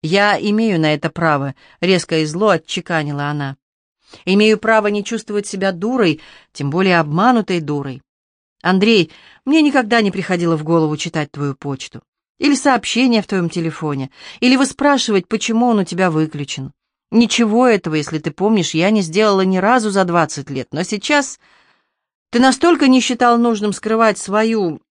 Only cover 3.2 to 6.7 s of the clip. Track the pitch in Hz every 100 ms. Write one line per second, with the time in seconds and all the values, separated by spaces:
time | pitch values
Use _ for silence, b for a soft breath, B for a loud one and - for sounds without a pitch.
3.2 | 143 147 139 135 _ _ _ _ B B
4.2 | - 196 214 214 220 220 208 208 202 226
5.2 | - 208 202 190 196 175 208 262 190 151
6.2 | B B B - 143